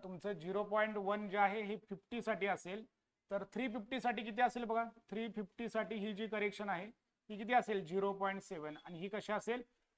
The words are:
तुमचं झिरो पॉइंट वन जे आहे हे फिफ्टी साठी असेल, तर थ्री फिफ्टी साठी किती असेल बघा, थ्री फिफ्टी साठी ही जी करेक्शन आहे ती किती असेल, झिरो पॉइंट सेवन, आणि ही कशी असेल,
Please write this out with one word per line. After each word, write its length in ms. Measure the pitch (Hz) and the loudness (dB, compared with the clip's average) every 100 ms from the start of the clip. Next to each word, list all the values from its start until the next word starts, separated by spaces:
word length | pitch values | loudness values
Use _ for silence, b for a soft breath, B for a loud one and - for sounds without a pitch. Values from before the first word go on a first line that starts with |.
तुमचं 300 | 185 180 202 | -10 -6 -4
झिरो 320 | 190 165 196 | -4 -2 -2
पॉइंट 320 | 202 214 220 214 | 2 2 2 2
वन 320 | 190 208 208 | 0 0 0
जे 100 | 196 | 4
आहे 240 | 196 214 | 4 4
हे 140 | 202 214 | -2 -4
फिफ्टी 460 | - 196 - 240 | -6 -12 -6 -4
साठी 240 | - 165 196 | -2 0 2
असेल, 380 | 180 175 208 - _ _ _ - | 0 -2 -8 -8 _ _ _ -4
तर 140 | 202 | -4
थ्री 240 | 202 240 254 | -2 -2 -2
फिफ्टी 320 | 208 202 262 | -2 -4 0
साठी 220 | 247 226 | 0 0
किती 200 | 226 220 | -2 4
असेल 220 | 247 240 | 4 4
बघा, 200 | 233 226 233 - - | 0 0 0 -6 -8
थ्री 180 | 202 226 | -4 -4
फिफ्टी 400 | 214 202 - 233 | -4 -6 -4 -2
साठी 260 | 226 180 | 0 0
ही 180 | 220 202 | 0 -2
जी 140 | 202 220 | -2 -2
करेक्शन 420 | 214 208 202 208 | 0 0 0 -2
आहे 220 | 175 208 - _ _ - | -2 -4 -12 _ _ -10
ती 80 | 208 | -6
किती 160 | 220 | 4
असेल, 320 | 247 - 202 | 4 6 2
झिरो 280 | 160 190 196 | 0 2 2
पॉइंट 300 | 196 196 196 | 2 0 0
सेवन, 340 | - 175 151 156 | -4 -6 -6 -8
आणि 140 | - 170 | -10 -8
ही 100 | 190 | -4
कशी 240 | 208 - | -4 0
असेल, 300 | 208 208 247 240 _ _ | 0 0 -2 -4 _ _